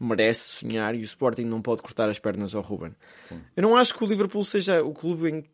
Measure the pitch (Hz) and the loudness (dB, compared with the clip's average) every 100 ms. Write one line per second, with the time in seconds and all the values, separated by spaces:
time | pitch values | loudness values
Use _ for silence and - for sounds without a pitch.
0 | 123 110 110 113 - - 117 110 107 117 | -2 2 4 2 -2 -6 -6 -4 -2 -4
1 | 107 - 127 117 117 113 110 113 - - | -8 -2 0 0 -2 -4 -2 -4 -4 -2
2 | 110 101 110 98 101 104 95 98 82 - | -2 0 -4 -4 -4 -6 -6 -8 -8 -14
3 | - - - 85 - - 202 240 247 - | -20 -20 -18 -18 -10 0 4 6 4 2
4 | 214 202 202 208 196 208 190 175 143 151 | 0 2 0 -2 -2 0 4 4 2 -2
5 | 160 170 165 156 151 | -4 -2 -2 -2 -8